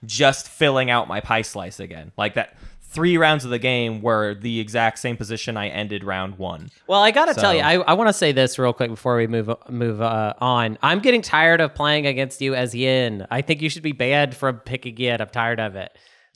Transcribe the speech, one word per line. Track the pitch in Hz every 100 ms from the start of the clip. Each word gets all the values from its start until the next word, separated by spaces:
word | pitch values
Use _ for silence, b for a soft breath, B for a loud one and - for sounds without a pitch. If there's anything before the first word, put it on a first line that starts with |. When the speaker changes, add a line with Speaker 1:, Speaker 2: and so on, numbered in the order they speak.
Speaker 1:
just | 110 107 143 135 -
filling | - 151 131 127
out | 120 -
my | 98
pie | - 113
slice | 107 101 90 -
again. | 92 78 80 -
Like, | 104
that, | 107 - - b b
three | - 156 170 170
rounds | 156 151 123
of |
the | 120
game | 127 123 117 110
were | 117 110 104
the | 101 117 113
exact | 107 117 113 -
same | 123 113
position | 107 113 - 110
I | 101
ended | 98 104 101
round | 98 95 95 92
one. | 92 80 92 b b
Speaker 2:
Well, | 196
I | 214
gotta | 240 330
tell | 220
Speaker 1:
So | 202
Speaker 2:
you, | 165
I, | 147 180
I | 170
wanna | 185 226
say | 196 160
this | 131 127 -
real | 127
quick | - 120
before | 113 127 117
we | 113
move, | 117 107 117 -
move, | 123 117 107
uh, | 113 110 107 -
on. | 127 120 113 110
I'm | 143 185
getting | 247 240
tired | - 156 165 165
of | 151
playing | - 147 151 143
against | 131 135 -
you | 135
as | 127 123
Yin. | 117 131 131 120 104 95
I | 123
think | 139 156
you | 156
should | 165
be | 156
banned | 127 127 143 143 123
from | 135 117
picking | - 127 127 113
Yin. | 123 117
I'm | 107
tired | 120 117 117
of | 110 95
it. | 90 _ b b b